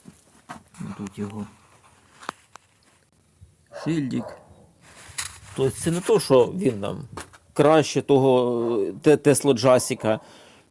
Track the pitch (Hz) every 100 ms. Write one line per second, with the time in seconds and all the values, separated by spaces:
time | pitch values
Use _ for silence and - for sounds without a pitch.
0 | - - _ _ - - _ - - 98
1 | 101 - 101 104 101 _ _ _ _ _
2 | _ _ - - _ - _ _ _ _
3 | _ _ _ _ - _ _ - 147 165
4 | 131 123 - - _ - _ _ _ -
5 | - - - - - - 135 - 170 170
6 | 214 208 - 131 107 92 113 104 98 95
7 | - - - _ _ - 147 156 135 139
8 | - 139 135 127 123 120 117 117 87 98
9 | 156 143 147 131 143 120 131 127 - 127
10 | 110 110 - - - _ _